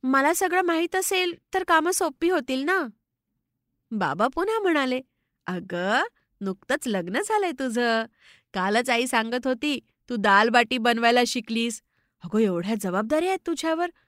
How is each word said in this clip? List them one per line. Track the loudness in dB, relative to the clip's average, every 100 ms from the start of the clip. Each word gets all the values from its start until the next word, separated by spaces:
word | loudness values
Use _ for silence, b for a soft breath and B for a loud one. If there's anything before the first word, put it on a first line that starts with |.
मला | 2 2 4
सगळं | 2 0 0
माहीत | 2 0 0 -2
असेल | 0 0 -2 -4 _
तर | -6
कामं | 2 2 2
सोपी | 0 -2 0 0
होतील | 0 0 -4
ना?" | 0 -2 -2 -10 _ _ _ _ _ _ _ _ _
बाबा | -4 -2 0 -2
पुन्हा | 0 -2 0
म्हणाले, | 0 0 0 -4 -8 _ _ _ -8
"अगं, | -8 -6 -4 0 0 -2 _ _ _
नुकतंच | -8 -8 _ -4 -2
लग्न | -4 -2 -4
झालंय | -2 0 -2
तुझं. | -4 -4 -2 0 0 -4 b b b b
कालच | -4 0 0 0
आई | 0 0
सांगत | -2 -2 -4 -2
होती, | -2 -2 -4 _ _ _
तू | 0
दाल | 4 6 6
बाटी | 4 2 0
बनवायला | 0 2 4 4 2
शिकलीस. | -2 -4 -4 -4 -6 _ _ _ _
अगं, | -4 0
एवढ्या | 2 0 -2 -4
जबाबदाऱ्या | -2 -2 0 0 0
आहेत | -2 -4
तुझ्यावर, | -4 -2 -2 -4 _